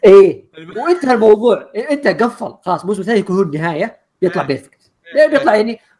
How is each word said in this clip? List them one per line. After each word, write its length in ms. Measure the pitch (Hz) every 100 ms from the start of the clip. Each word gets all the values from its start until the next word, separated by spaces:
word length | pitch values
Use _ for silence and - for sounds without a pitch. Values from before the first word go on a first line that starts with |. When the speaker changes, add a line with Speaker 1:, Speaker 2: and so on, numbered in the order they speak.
| 220
Speaker 1:
إيه. 380 | 196 190 - _ 160
Speaker 2:
اللي 160 | 160
ب-، 40 | 190
Speaker 1:
وانتهى 360 | 302 349 269
الموضوع. 580 | 240 220 214 233 202 - 208 277
انت 160 | 285 277
قفل. 460 | 180 233 - 220 - -
خلاص، 160 | 170
الموسم 200 | 180 202
الثاني 180 | 190 226
يكون 160 | 180 185
هو 60 |
النهاية. 560 | 196 147 165 156 220 - _ _
بيطلع 200 | 180 180
Speaker 2:
إيه. 60 | 139
Speaker 1:
بيرفكت. 440 | 131 - _ _ _ 165 214
Speaker 2:
إيه. 120 | 302
Speaker 1:
بيطلع 280 | 294 220 214
يعني، 240 | 214 226 _